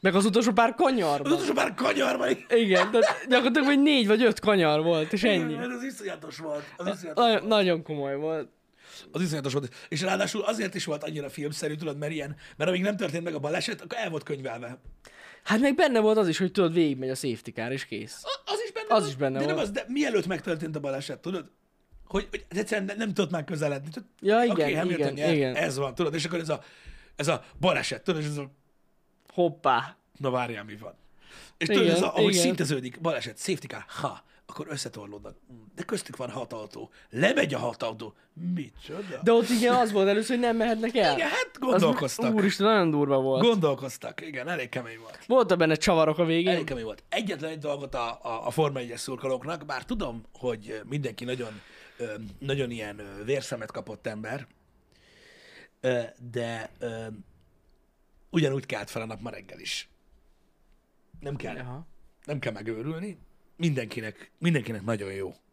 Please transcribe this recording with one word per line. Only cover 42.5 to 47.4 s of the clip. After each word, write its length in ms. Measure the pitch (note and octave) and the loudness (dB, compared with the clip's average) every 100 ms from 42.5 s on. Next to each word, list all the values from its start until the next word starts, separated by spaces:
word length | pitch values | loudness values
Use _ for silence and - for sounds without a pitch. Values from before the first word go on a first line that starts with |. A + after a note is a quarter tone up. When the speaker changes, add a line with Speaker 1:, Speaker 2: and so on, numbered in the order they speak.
| - G3+ | 4 4
Speaker 1:
nagyon 240 | A3 E3+ | 6 4
durva 300 | D3+ C#3+ C3+ | 4 4 4
volt. 220 | C3 C3 | 4 4
Speaker 2:
Gondolkoztak, 800 | A3 A3 D#3 C3+ C3+ - - - | 6 6 2 0 -4 -10 -12 -12
igen, 280 | E3 C#3 C3 | -10 -8 -6
elég 200 | F3 B2 | -6 -4
kemény 300 | C3+ A#2 A2+ | -6 -8 -14
volt. 240 | - - - | -18 -20 2
Speaker 1:
Voltak 320 | B3+ G#3+ F3 | 4 6 4
benne 160 | D#3+ | 4
csavarok 440 | D#3 - E3+ D#3 D#3 | 4 4 6 4 4
a 60 | |
végén. 280 | E3+ E3 F3+ | 4 4 4
Speaker 2:
Elég 120 | F3 | 2
kemény 200 | D3+ C3 | 0 -6
volt. 180 | A2 G#2 _ | -8 -10 _
Egyetlen 420 | F#3+ G#3 D#3+ | -4 -2 -4